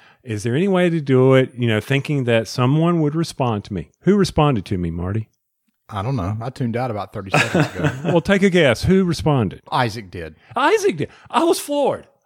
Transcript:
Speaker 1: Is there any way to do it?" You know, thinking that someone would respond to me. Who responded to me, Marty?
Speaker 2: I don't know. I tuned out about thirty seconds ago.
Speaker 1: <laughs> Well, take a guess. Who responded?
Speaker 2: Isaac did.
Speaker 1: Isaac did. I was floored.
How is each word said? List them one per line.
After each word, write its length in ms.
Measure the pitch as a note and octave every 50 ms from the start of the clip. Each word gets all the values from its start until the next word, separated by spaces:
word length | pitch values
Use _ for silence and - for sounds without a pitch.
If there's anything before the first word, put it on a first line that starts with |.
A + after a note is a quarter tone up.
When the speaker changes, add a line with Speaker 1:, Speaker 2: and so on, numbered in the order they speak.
| _ _ _ _
Speaker 1:
Is 200 | - B2 A2 G#2
there 120 | F#2+ A#2+ A#2+
any 140 | D3 F#3+ G3+
way 220 | F#3+ F3+ F3+ F3
to 100 | E3+ E3
do 320 | C#3+ C3+ C3 B2+ C3 C3
it?" 220 | C3 C3 C3 B2+ -
You 120 | A#2+ B2
know, 140 | A#2 A2 G#2+
thinking 440 | - - C3+ C#3 C3+ - D3+ C#3 B2+
that 220 | A#2+ A#2 A2+ A2
someone 540 | - - - B2 B2+ C#3+ D#3 D#3+ E3+ F3 E3
would 140 | D3+ D3 D3+
respond 500 | E3 E3 - - - C3+ A#2+ A2 G#2 -
to 80 | -
me. 180 | G#2 F2 D#2 - _ _
Who 140 | - E3+ G3+ G#3
responded 480 | F#3 - - - D3+ D3 C3+ G#2 F2
to 100 | - G#2
me, 140 | F2+ F2 E2
Marty? 400 | E2 E2+ F2 F2+ G2+ A2+ A2 - _ _ _ _ _ _ _ _ _ _ _ -
Speaker 2:
I 100 | G#2+ G2+
don't 120 | G2 B2+ C#3
know. 220 | A#2+ E2+ F#2 G#2+ A2
I 100 | A2+ C3
tuned 260 | B2 - C3+ A#2 A2
out 160 | A#2+ B2+ B2
about 200 | G#2+ G#2 F#2+ -
thirty 200 | - A2 F#2+ G2
seconds 420 | F#2+ D3+ - - - F3 C#3+ - -
ago. 160 | F3+ E3 D3 - -
Speaker 1:
<laughs> 60 | -
Well, 160 | E3+ E3+ E3+
take 240 | - - G3 G3 F#3+
a 60 | G3+
guess. 340 | E3+ F3+ D#3+ C3 A2 - -
Who 200 | - F#3 F#3+ G3
responded? 560 | E3+ D#3+ - - D#3 C#3+ C3 A#2 E3+ - - _ -
Speaker 2:
Isaac 360 | - C#3+ B2+ A2+ G2 A#2+ G#2 F2+
did. 280 | - F2+ E2 D#2+ D#2+ _ _ - -
Speaker 1:
Isaac 420 | A#3 C4+ D#4 G#4 A4 F#4+ G4+ G#3 D3
did. 100 | - - - - - -
I 140 | - A#3+
was 160 | E4 E4+ G4 -
floored. 480 | - - C#4+ C#4+ C#4 G#3 B2+ - - _ _ _ _